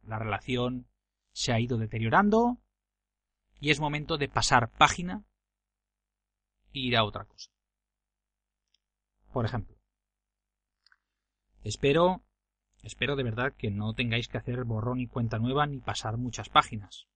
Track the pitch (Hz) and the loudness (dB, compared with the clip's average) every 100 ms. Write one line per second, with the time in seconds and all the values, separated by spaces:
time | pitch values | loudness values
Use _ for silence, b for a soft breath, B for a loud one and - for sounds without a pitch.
0 | - 110 110 98 - 123 123 127 123 _ | -10 -8 -4 -4 -2 -2 -2 -4 -10 _
1 | _ _ _ - - 117 120 120 110 113 | _ _ _ -8 0 0 0 -2 -2 -2
2 | 113 156 208 220 240 247 _ _ _ _ | 2 4 6 4 4 0 _ _ _ _
3 | _ _ _ _ _ _ 139 147 151 151 | _ _ _ _ _ _ 0 2 2 -2
4 | 147 156 139 - - 131 113 - 147 - | -4 -2 0 0 4 4 4 4 4 4
5 | 175 208 - _ _ _ _ _ _ _ | -6 -8 -12 _ _ _ _ _ _ _
6 | _ _ _ _ _ _ _ 143 127 117 | _ _ _ _ _ _ _ -6 0 2
7 | 107 104 104 _ - _ _ _ _ _ | 2 -2 -12 _ -20 _ _ _ _ _
8 | _ _ _ _ _ _ _ _ _ _ | _ _ _ _ _ _ _ _ _ _
9 | _ _ _ 131 113 113 98 - _ _ | _ _ _ -2 -2 -2 -8 -16 _ _
10 | _ _ _ _ _ _ _ _ _ _ | _ _ _ _ _ _ _ _ _ _
11 | _ _ _ _ _ _ 104 - 143 147 | _ _ _ _ _ _ -10 -2 2 4
12 | 175 185 _ _ _ _ _ _ 107 - | 4 2 _ _ _ _ _ _ -20 -6
13 | 123 143 123 110 127 - 113 101 107 110 | -4 0 -2 0 -2 -2 -4 -2 -4 -2
14 | 120 117 113 117 120 123 120 110 117 127 | -2 -2 -2 -6 -6 -6 -4 -4 -2 -4
15 | 123 - 113 110 117 135 147 139 - - | -4 -4 -2 0 0 0 0 -2 -6 -6
16 | 113 113 123 - 104 151 - 110 101 - | -4 -4 -6 -6 2 2 2 -4 -12 -18
17 | - | -20